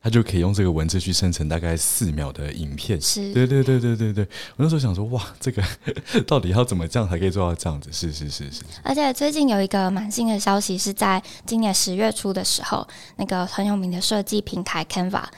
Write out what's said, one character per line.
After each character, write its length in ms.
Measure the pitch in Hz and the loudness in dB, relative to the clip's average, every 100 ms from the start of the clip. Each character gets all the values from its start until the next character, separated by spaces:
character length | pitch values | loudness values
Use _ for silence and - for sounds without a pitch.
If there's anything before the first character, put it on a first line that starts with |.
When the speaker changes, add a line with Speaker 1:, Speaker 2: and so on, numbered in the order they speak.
Speaker 1:
它 80 | - | 4
就 100 | 117 | 4
可 160 | 113 95 | 4 2
以 40 | |
用 120 | 87 | 2
这 120 | 101 | 4
个 80 | 95 | 4
文 160 | 80 80 | 4 2
字 100 | 90 | 0
去 140 | 87 | 0
生 200 | 90 92 | 2 2
成 160 | 85 76 | 2 0
大 120 | 82 | 0
概 160 | 85 82 | 0 0
四 340 | - - 98 | 0 0 0
秒 220 | 76 71 | 0 -4
的 200 | 69 71 | -6 -8
影 220 | - 78 | -6 -8
片。 260 | 71 - 95 | -8 -4 -2
Speaker 2:
是。 320 | - - 202 | 0 -2 0
Speaker 1:
对， 140 | 196 127 | 2 4
对， 160 | 139 | 4
对， 160 | 131 131 | 4 2
对， 180 | 120 113 | 2 0
对， 160 | 110 | 0
对。 120 | 104 101 - - - | 0 -2 -4 -16 0
我 80 | |
那 40 | 151 | 2
时 60 | |
候 60 | 160 | 2
想 120 | 131 | 2
说， 120 | 92 | 0
哇， 180 | 107 123 90 - | -2 -4 -6 -6
这 140 | - | -4
个 100 | 123 92 - - | 0 -2 -2 -8
<laughs> 320 | - - 240 - | -8 0 0 2
到 140 | 143 | 2
底 80 | 87 | 4
要 160 | 95 | 2
怎 120 | 123 95 | 2 0
么 120 | 82 | -2
这 100 | 131 | -2
样 100 | 104 | 0
才 80 | 87 | 0
可 80 | |
以 60 | 95 | 0
做 180 | 92 90 | 2 0
到 60 | |
这 160 | 85 90 | 0 -2
样 100 | 73 | -6
子？ 120 | 73 | -6
是， 200 | 80 85 | -6 -6
是， 160 | 76 73 | -4 -8
是， 220 | - 71 | -8 -10
是。 120 | 71 - - | -12 -14 -10
Speaker 2:
而 100 | - | -4
且 200 | 269 285 | 0 0
最 180 | 254 294 | 2 0
近 180 | 302 285 | 2 4
有 140 | 208 | 4
一 40 | 196 | 2
个 200 | 202 185 | 2 2
蛮 220 | 190 208 | 0 -2
新 160 | 214 233 | -2 0
的 140 | 208 | 2
消 180 | 208 196 | 2 2
息， 180 | 202 185 | 0 -2
是 160 | 202 | -2
在 300 | 196 208 190 - - - | 0 2 0 -2 -16 -4
今 140 | 226 | 0
年 120 | 220 | 2
十 220 | 190 - | 2 0
月 160 | 180 220 | 2 0
初 220 | 214 202 | 0 -4
的 120 | 190 | -2
时 200 | - - | -2 -2
候， 200 | - - - - - | -2 -4 -4 -14 -20
那 100 | - 202 | -8 -4
个 200 | 185 180 | -2 -2
很 180 | - | -2
有 120 | 202 202 | 0 0
名 160 | 185 | 0
的 80 | 175 | -2
设 200 | - 214 | 0 0
计 160 | 202 208 | 0 -2
平 240 | 208 180 | -2 -6
台 200 | 185 170 165 | -4 -4 -4
Canva 360 | - 180 196 - | -2 0 -2 -4